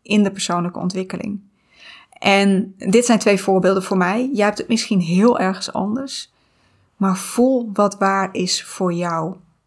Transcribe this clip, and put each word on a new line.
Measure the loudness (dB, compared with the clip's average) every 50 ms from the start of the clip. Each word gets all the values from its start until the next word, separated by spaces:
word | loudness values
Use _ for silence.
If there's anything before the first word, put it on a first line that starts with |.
| _
in | 0 2 2 2
de | 2
persoonlijke | 0 -4 -6 -4 -2 -2 -2 -4 -6 -4
ontwikkeling. | -6 -4 -4 -4 -6 -6 -8 -8 -8 -8 -8 -10 -12 _ _ _ _ _ _ _ -20 -20 -20 -20 -20 _ _ -4
En | 0 2 4 4 4 4 4 2 0 -2 -8
dit | -8 -4 4 4 4 6
zijn | 6 2 4
twee | 4 2 2 2
voorbeelden | 2 2 2 2 4 2 2 0 0
voor | -2 0
mij. | 0 0 0 0 -2 -2 -2 0
Jij | 0 0
hebt | 0 0 -2
het | -4 -2
misschien | -2 -2 -2 0 0 0
heel | 0 2 2 4 4 4 4 4
ergens | 0 -2 -2 -4 -8 -8 -6
anders, | -6 -4 -4 -4 -6 -6 -8 -12 -12 -14 -16 _ _ _ _ _ _ _ _ _ _ _ _ _
maar | _ -2 -2 -2
voel | -2 -4 -6 0 2 2 2 2 0 -2 -4 -2
wat | 0 0 0 0 -2
waar | -2 0 0 0 -2 -4 -4
is | -4 -4 -2 -2 -4 -6
voor | -10 -8 -4 -2 -2 -2
jou. | -2 -4 -4 -4 -4 -4 -6 -8 -12 -18 _ _ _ _